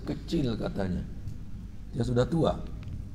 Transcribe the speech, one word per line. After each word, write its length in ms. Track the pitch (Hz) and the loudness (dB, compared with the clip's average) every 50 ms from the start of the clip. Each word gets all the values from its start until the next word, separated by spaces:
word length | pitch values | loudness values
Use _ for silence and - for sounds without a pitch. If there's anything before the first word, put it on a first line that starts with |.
| - | -2
kecil," 540 | - 143 - - - 170 160 135 120 107 104 | -4 -4 -4 -2 0 2 2 4 2 2 0
katanya. 480 | 104 92 - 101 95 92 90 - - - - - - - - - - - - - - - - - - - - | 0 0 0 0 0 2 2 0 -2 -2 -4 -4 -4 -4 -4 -4 -6 -6 -6 -6 -6 -8 -8 -8 -8 -4 0
Dia 80 | - | 0
sudah 240 | 117 123 120 120 127 | 2 4 4 4 4
tua, 340 | - 165 165 131 98 - - - - - - - - - - - - | 4 4 4 4 4 4 2 -2 -6 -6 -6 -6 -6 -6 -6 -6 -6